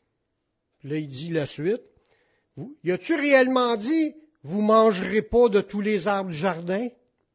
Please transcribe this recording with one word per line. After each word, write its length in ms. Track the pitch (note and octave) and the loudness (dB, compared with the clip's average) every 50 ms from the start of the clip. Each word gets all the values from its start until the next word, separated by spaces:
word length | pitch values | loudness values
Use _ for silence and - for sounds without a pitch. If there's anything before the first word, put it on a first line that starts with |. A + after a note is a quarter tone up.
| _ _ _ _ _ _ _ _ _ _ _ _ _ _ _ _ - | _ _ _ _ _ _ _ _ _ _ _ _ _ _ _ _ -12
Là, 120 | C3+ D3 | -8 -8
il 120 | D#3 D#3 C#3+ | -8 -8 -8
dit 220 | C3 B2+ D#3 E3+ | -10 -12 -10 -6
la 160 | E3 D#3 C#3+ | -4 -4 -4
suite. 360 | B2+ - - D3 F3+ A3 B3 - _ _ _ _ _ _ _ _ _ _ _ _ _ - | -6 -8 -6 -4 -4 -4 -4 -6 _ _ _ _ _ _ _ _ _ _ _ _ _ -18
Vous, 200 | C3+ D3 B3 D4 _ - | -16 -16 -16 -16 _ -6
y 80 | E3 F3+ | -4 -4
a-tu 220 | F3+ - - E4 | -4 -2 -4 -2
réellement 640 | D4 C#4+ C#4+ C#4 C4 B3+ B3+ C4 B3+ B3 A#3+ A#3 | 0 2 4 6 6 6 4 2 2 2 0 0
dit, « 380 | A3 G#3 B3 D#4+ D#4+ D#4 D4+ D4+ - _ _ _ _ - | -2 -2 -2 0 0 0 -2 -4 -10 _ _ _ _ -14
Vous 180 | C3+ E3+ G#3 | -8 -4 -2
mangerez 640 | G#3+ G#3 A3 A3 A3 A3 G#3 F3+ F#3 F3 G3 A3 G#3+ | 2 4 6 6 6 4 4 0 -4 -2 -2 -2 -2
pas 260 | - - A#3 B3 A#3 | 0 2 4 4 4
de 140 | G3 G3+ - | 4 2 0
tous 180 | - - G#3 | 0 -4 -4
les 260 | G3+ G#3+ G#3+ G3 D#3 G#3 | -2 -2 -2 -2 0 -2
arbres 220 | G3+ G3 F#3+ F#3 | -2 -2 -4 -6
du 60 | E3 | -6
jardin ? » 520 | D3 E3 G3 E3+ E3 E3+ F3 F#3 G3+ B3 A#3+ - _ _ _ _ _ _ _ _ | -4 -4 -4 -4 -4 -6 -4 -4 -4 -4 -6 -10 _ _ _ _ _ _ _ _